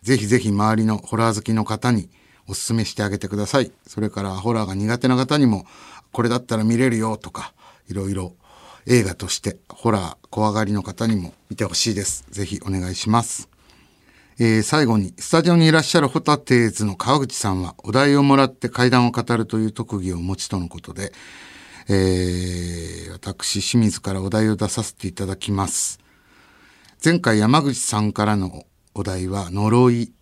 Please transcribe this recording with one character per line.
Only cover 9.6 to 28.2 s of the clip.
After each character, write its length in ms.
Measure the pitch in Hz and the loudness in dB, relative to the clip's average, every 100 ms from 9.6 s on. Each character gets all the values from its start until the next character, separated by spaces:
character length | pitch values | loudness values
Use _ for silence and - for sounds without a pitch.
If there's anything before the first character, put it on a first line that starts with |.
| _ | _
ホ 240 | - 117 | -4 0
ラ 80 | 107 | 0
ー 160 | 90 - _ | -4 -12 _
怖 220 | - 107 | -2 0
が 120 | 104 | 0
り 80 | 104 | -2
の 120 | 104 | -2
方 240 | 98 90 113 | -6 -4 -2
に 80 | |
も 180 | 107 85 _ _ | -2 -4 _ _
見 60 | |
て 100 | 95 | -8
ほ 80 | 98 | -4
し 140 | - 117 | -2 -2
い 80 | |
で 100 | 98 | -2
す。 200 | 101 - - | -4 -8 -10
ぜ 160 | 95 | -10
ひ 140 | 95 95 | -8 -6
お 40 | 95 | -4
願 220 | 95 90 | -4 -4
い 40 | |
し 140 | 92 110 | -6 0
ま 140 | 117 | 0
す。 260 | 120 - - _ _ _ _ _ _ _ _ - | 0 -10 -14 _ _ _ _ _ _ _ _ 0
え 220 | 117 110 | 2 2
ー、 20 | |
最 220 | 104 156 | 2 2
後 120 | 139 110 | 2 2
に、 160 | 92 - | -2 -8
ス 120 | - | 0
タ 120 | 165 | 2
ジ 80 | 170 | 4
オ 60 | |
に 100 | 170 | 6
い 60 | 160 | 6
ら 80 | 151 | 4
っ 40 | |
し 120 | 156 | 4
ゃ 60 | 170 | 2
る 80 | 139 | 2
ホ 100 | 160 | 0
タ 180 | - 147 | 2 0
テ 300 | - 127 113 | 4 2 4
ー 40 | |
ズ 120 | 92 | 0
の 140 | 107 92 | -4 -2
川 220 | 117 143 | 0 0
口 160 | 131 | 0
さ 140 | - 104 | -4 -2
ん 100 | 92 | -2
は、 120 | 87 - | -4 -10
お 140 | - | -2
題 240 | 117 143 143 | 2 4 4
を 40 | |
も 140 | 139 | 6
ら 80 | 135 | 4
っ 60 | 131 | 4
て 180 | - 120 | 0 -6
怪 220 | - 123 | 2 4
談 180 | 123 120 | 6 4
を 40 | |
語 260 | 120 117 120 | 0 0 -2
る 80 | |
と 140 | 110 110 | 0 -2
い 80 | 110 | -2
う 40 | |
特 300 | 104 98 101 | -4 -6 -4
技 100 | 92 | -4
を 60 | 85 | -4
お 40 | |
持 140 | 90 | -4
ち 140 | 95 - | -6 -6
と 100 | 101 | -6
の 80 | 87 | -6
こ 140 | 85 | -12
と 120 | - | -14
で、 200 | - 98 - - - - - - - - | -12 -12 -12 -20 -20 -20 -20 -20 -16 0
え 1200 | 98 95 92 90 90 90 87 87 85 82 85 82 | 2 4 2 0 -4 -6 -6 -8 -8 -10 -12 -14
ー、 40 | |
私、 480 | 87 98 - - 101 | -12 -12 -8 -6 -4
清 160 | - 123 | 0 2
水 240 | 107 - | 2 0
か 100 | - | -6
ら 100 | 95 | -4
お 80 | 95 | -2
題 200 | 107 110 | 0 0
を 80 | 107 | 0
出 100 | 104 | -2
さ 160 | - | -4
せ 100 | 104 | -8
て 140 | - 95 | -8 -10
い 60 | |
た 120 | 87 | -8
だ 120 | 95 95 | -8 -6
き 160 | - | -4
ま 160 | 98 98 | -2 -2
す。 300 | - - - _ _ _ _ _ _ _ _ _ _ | -4 -6 -8 _ _ _ _ _ _ _ _ _ _
前 160 | 160 170 | 2 4
回、 200 | 147 110 | 4 4
山 220 | 107 147 | 4 4
口 180 | 139 120 | 2 -2
さ 220 | - 107 | -2 0
ん 100 | 107 | -2
か 140 | 101 | 0